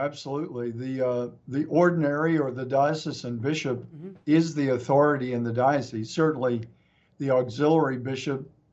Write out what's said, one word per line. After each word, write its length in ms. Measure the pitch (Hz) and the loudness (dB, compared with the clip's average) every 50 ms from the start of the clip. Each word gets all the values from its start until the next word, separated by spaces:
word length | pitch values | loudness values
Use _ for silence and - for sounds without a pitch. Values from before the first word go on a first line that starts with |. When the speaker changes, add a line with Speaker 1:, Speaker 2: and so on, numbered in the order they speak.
Speaker 1:
absolutely. 680 | 117 117 - - - 139 139 147 151 - 131 120 120 120 | -2 -4 -6 -8 -8 -6 -6 -6 -6 -6 -6 -6 -6 -6
The, 360 | 113 117 127 131 131 131 127 | -6 -6 -6 -6 -2 -2 0
uh, 200 | 123 123 123 123 120 - - _ | 0 0 0 -2 -6 -8 -14 _
the 180 | - 127 143 156 | -6 -4 -4 -2
ordinary 720 | - 147 160 175 175 170 165 147 143 143 147 156 165 165 156 | 0 2 4 4 4 4 2 0 0 0 0 0 2 2 2
or 100 | 139 131 | 0 -2
the 140 | 120 131 131 | -4 -6 -4
diocesan 720 | 123 135 135 139 147 160 156 - 143 135 - - 120 120 | 0 2 2 4 2 0 -2 -6 -8 -8 -8 -8 -8 -6
bishop 480 | 113 113 143 160 156 - 139 123 120 - - - | -4 -2 -2 -2 -2 -2 -4 -4 -6 -8 -12 -16
Speaker 2:
Mm-hmm. 140 | 143 165 190 196 - _ | -16 -16 -16 -18 -6 _
Speaker 1:
is 300 | 151 151 165 165 165 143 | 4 4 4 4 2 0
the 140 | 147 139 135 | 0 0 2
authority 640 | 127 120 120 - 135 143 147 147 143 131 123 123 123 | 0 0 2 4 4 6 6 6 4 2 0 -2 -2
in 100 | 120 117 | -2 -2
the 100 | 117 113 | -2 0
diocese. 560 | 123 127 139 147 139 120 - - 110 110 113 | 2 2 2 2 2 -2 -4 -6 -6 -6 -4
Certainly, 540 | - 170 160 156 151 123 127 127 120 117 113 - - _ _ _ _ _ _ _ _ - | 0 2 2 2 2 0 0 -2 -2 -2 -4 -10 -16 _ _ _ _ _ _ _ _ -4
the 100 | 143 135 | 0 2
auxiliary 680 | 131 127 127 117 107 131 147 151 160 160 147 135 131 | 2 2 2 0 0 0 4 4 4 4 4 2 -2
bishop 520 | 120 117 135 131 127 - 147 139 135 - - _ _ _ _ | -4 -4 -6 -6 -4 -4 -4 -4 -4 -6 -12 _ _ _ _